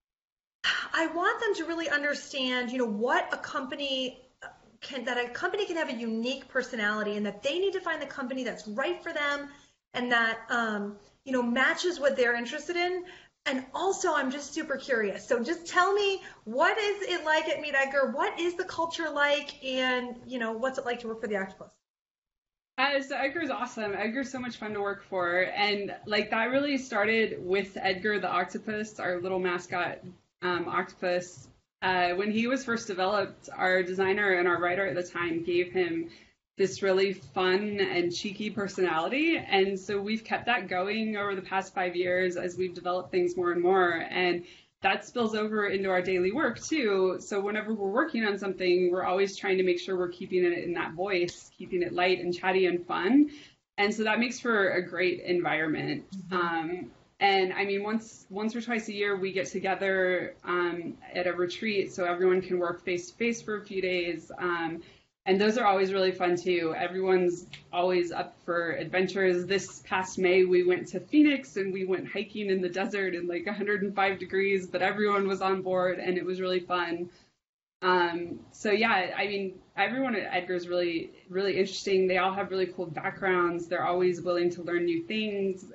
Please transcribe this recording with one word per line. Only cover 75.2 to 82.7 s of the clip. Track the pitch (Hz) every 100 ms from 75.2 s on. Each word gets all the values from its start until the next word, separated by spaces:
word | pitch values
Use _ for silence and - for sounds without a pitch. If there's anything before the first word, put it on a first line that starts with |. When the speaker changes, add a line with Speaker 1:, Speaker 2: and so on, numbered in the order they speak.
| 196
Speaker 2:
was | 190
on | 190 190
board | 185 185 185 180
and | - 180
it | 175
was | 185
really | 185 180
fun. | 180 180 170 170 175 - _ _ _ _ _ _
Um, | 185 180 175 170 170 - -
so | - 220
yeah, | 202 226 196 180 -
I | 202
mean, | 202 190 - - -
everyone | 202 254 269 208
at | - 180
Edgar | 180 180
is | 175
really, | 175 175 165 - - -
really | 185 196 180
interesting. | 208 - - 190 185
They | 180
all | 185
have | 190 185
really | 190
cool | 180